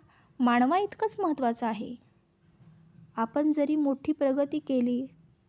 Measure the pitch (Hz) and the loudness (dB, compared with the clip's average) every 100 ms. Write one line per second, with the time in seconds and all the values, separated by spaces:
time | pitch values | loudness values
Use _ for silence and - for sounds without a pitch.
0 | - _ _ - 247 240 247 359 403 - | -10 _ _ 0 2 4 4 2 0 -2
1 | 440 427 359 285 247 233 233 208 247 247 | -4 -2 -2 0 -2 -2 -4 -4 -8 -12
2 | _ _ _ _ _ _ - - - - | _ _ _ _ _ _ -20 -20 -20 -20
3 | - - 226 285 302 302 285 302 285 269 | -12 -6 -4 0 0 2 2 2 0 -2
4 | - 302 277 269 285 302 - 262 240 247 | -4 -2 0 0 -2 -4 -2 0 0 -2
5 | 269 _ _ _ | -6 _ _ _